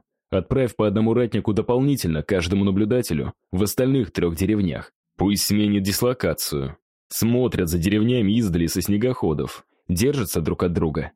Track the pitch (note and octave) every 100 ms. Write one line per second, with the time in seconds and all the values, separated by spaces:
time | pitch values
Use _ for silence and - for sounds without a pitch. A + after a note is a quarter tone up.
0 | _ _ - F#2+ F2+ C3+ B2+ - G#2+ G2+
1 | A2 A2+ A#2+ G#2+ G#2 G#2 G#2+ B2 C#3 C#3
2 | F2+ D#2 - G2 E2+ G2 G2+ F#2+ G#2+ B2
3 | - D#2 C2+ - - F#2 G2+ - C3 C3+
4 | G#2+ - F2 E2 F#2+ G#2+ F#2 B1+ - _
5 | _ - F#2 G2+ - G#2 G#2 G2+ G2 G2
6 | B2 C3 F#2 D2 - D2+ C2+ - _ _
7 | - - A2+ A#2+ B2 - F2 E2+ E2+ G#2
8 | A2+ B2 G2 A2+ A2 F2 E2+ G2 F2+ G2+
9 | A#2+ B2 F#2+ D2+ C2 - - _ - F2
10 | B2 C#3+ G2 F2+ D#2+ F2 F#2 E2+ E2 D#2
11 | C#2+